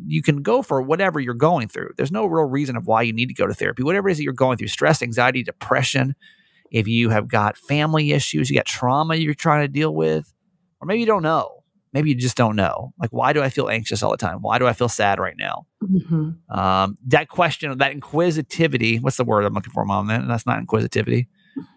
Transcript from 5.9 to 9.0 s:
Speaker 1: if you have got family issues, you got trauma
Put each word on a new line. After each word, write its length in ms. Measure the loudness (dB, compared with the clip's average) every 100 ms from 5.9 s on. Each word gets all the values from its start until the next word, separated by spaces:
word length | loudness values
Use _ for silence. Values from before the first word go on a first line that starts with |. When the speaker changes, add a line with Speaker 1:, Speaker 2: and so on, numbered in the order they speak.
| 0 0 -4 -12 _ _ _ _
Speaker 1:
if 160 | -2 0
you 220 | 2 4
have 200 | 2 2
got 280 | 2 0 -2
family 560 | -2 0 2 2 2
issues, 380 | 0 0 -2 0
you 60 | 0
got 100 | 0
trauma 480 | -2 0 0